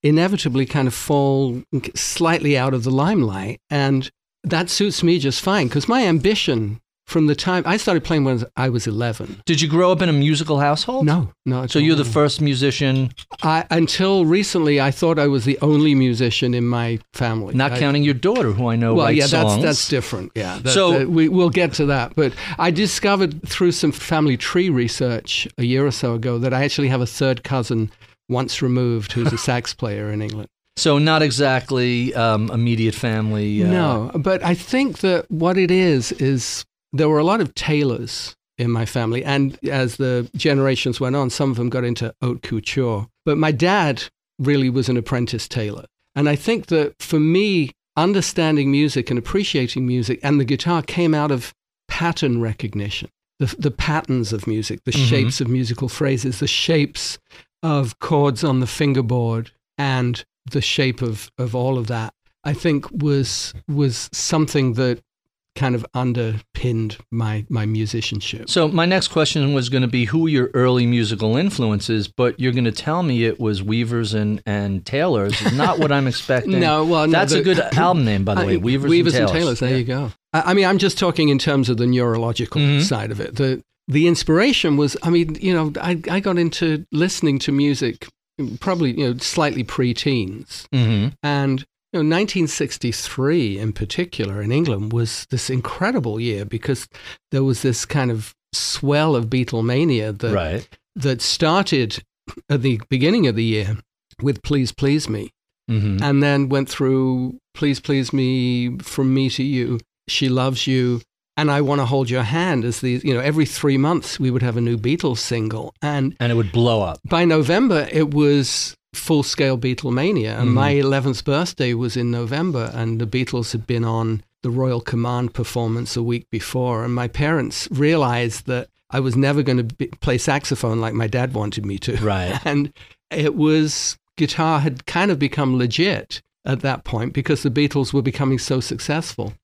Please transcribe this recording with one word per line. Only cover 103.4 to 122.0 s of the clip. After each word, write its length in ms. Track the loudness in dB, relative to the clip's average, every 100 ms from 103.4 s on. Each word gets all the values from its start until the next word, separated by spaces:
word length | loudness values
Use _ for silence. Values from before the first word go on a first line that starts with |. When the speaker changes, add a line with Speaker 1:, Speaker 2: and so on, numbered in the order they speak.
Speaker 1:
year 320 | 0 0 -2 -6 -8 _ _ -4
with 220 | -4 -4
Please 300 | -2 0 0
Please 360 | 0 0 0 -2
Me, 220 | -6 -8 _ _ _ -2
Speaker 2:
Mm-hmm. 320 | 0 2 0
Speaker 1:
and 200 | 2 2
then 260 | 4 2 2
went 200 | 0 -2
through 720 | -2 0 2 2 0 -4 -8 _
Please 240 | -2 -2 -2
Please 320 | 0 -2 0
Me, 640 | 0 0 0 0 0 -2 -6
From 360 | -8 0 2
Me 160 | 2 0
to 120 | -2
You, 340 | -2 -2 -2 -4 -8 _ -6
She 200 | -2 2
Loves 380 | 2 0 -2 0
You, 340 | 0 2 -2 -6 _ _ -2
and 120 | 0
I 100 | 2
Wanna 240 | 2 2 2
Hold 240 | 0 0
Your 120 | -2
Hand 400 | 0 0 0 0
as 160 | -2 -2
these, 220 | -2 -2
you 100 | 0
know, 60 | 0
every 260 | 0 2 0
three 320 | 0 2 2
months 400 | 2 0 -4 -2
we 100 | 0
would 100 | 0
have 140 | 0 0
a 40 |
new 160 | 0 0
Beatles 420 | -2 0 -2 -2
single. 540 | -4 -2 -2 -6 -10 _
And 360 | -4 -2 -2 -2
Speaker 2:
And 100 | 0
it 20 |
would 160 | 2 2
blow 300 | 2 4 2
up. 160 | 0 -6 -2
Speaker 1:
by 160 | 2
November, 640 | 4 4 4 2 4 2 2
it 200 | 0 2
was 640 | 4 4 4 2 -4 -6 -10 _
full-scale 640 | -12 0 0 0 0 0 0
Beatlemania. 760 | -2 -2 -2 0 0 0 -2 0
And 100 | 2
Speaker 2:
Mm-hmm. 40 |
Speaker 1:
my 160 | 2 4
eleventh 540 | 4 2 2 0 -2
birthday 480 | -2 -2 -2 -2 -2
was 220 | 0 -2
in 140 | -2